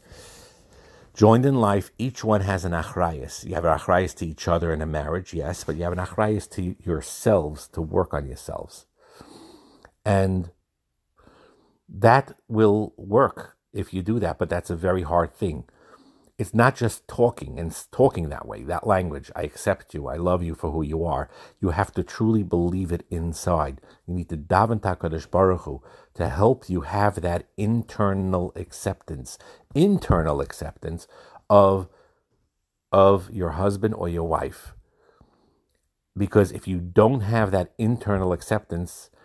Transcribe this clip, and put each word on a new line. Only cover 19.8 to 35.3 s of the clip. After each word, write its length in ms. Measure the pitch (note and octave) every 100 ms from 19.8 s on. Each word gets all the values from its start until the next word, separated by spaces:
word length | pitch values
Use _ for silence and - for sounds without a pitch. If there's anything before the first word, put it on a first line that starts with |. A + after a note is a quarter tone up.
| -
you, 80 | D#2+ C#2
I 80 | D2
love 260 | F2 F2+
you 120 | E2+ D#2+
for 140 | E2
who 100 | D#2+
you 240 | D2 D#2+ E2+
are." 240 | C#2 - - - _
You 80 | F#2
have 220 | D#2+ F#2+
to 100 | -
truly 400 | E2+ - A2 A2
believe 480 | F2+ F2 F2 F#2+ F2+
it 140 | F2 -
inside. 680 | E2+ E2+ D#2+ - E2+ C#2+ C2+ - _ -
You 80 |
need 140 | F2+ E2
to 80 | D#2+ D#2
daven 280 | F#2+ A2+ A2
to 80 | G2+
HaKadosh 380 | F2+ E2+ D#2+ -
Baruch 300 | F2 F#2+ F2
Hu 200 | - C#2 - - _ -
to 120 | E2+
help 420 | C#2+ G#2+ C3 -
you 120 | F2+
have 400 | C#2+ G2+ G#2 G2
that 260 | E2+ F2 - -
internal 960 | G#2 A#2 A2+ - G2+ G2 F#2 F#2 F2+ -
acceptance, 800 | - - G2 G2 - C3 B2 - - - _
internal 680 | C#3 G3 G3 - F2 D#2 C#2+
acceptance 640 | C#2 - D2+ - E2 E2 - - - - -
of, 380 | G#2 G2 G2 F#2 _ _ _ _ _ _ _ _ _ _
of 400 | F#2+ G2 G2 F#2
your 200 | A2 F2
husband 420 | D2+ G2 G2+ G#2+ -
or 140 | F2
your 180 | E2+ E2
wife. 460 | D#2 C#2 - - - _ _ _ _ _